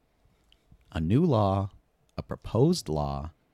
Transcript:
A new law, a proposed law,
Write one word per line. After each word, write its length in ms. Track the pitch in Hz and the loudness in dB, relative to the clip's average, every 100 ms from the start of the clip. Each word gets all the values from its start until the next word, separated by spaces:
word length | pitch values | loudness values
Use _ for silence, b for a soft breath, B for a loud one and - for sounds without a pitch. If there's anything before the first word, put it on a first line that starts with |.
| _ _ _ _ _ _ _ - _ | _ _ _ _ _ _ _ -20 _
A 100 | - | -4
new 240 | 80 123 180 | 0 2 2
law, 460 | 113 98 98 101 - _ _ _ - | 2 2 2 -2 -8 _ _ _ -14
a 40 | |
proposed 680 | - - - 107 151 180 - | -12 -12 -4 2 2 2 -2
law, 440 | 76 73 69 78 - _ | -4 -4 -4 -8 -14 _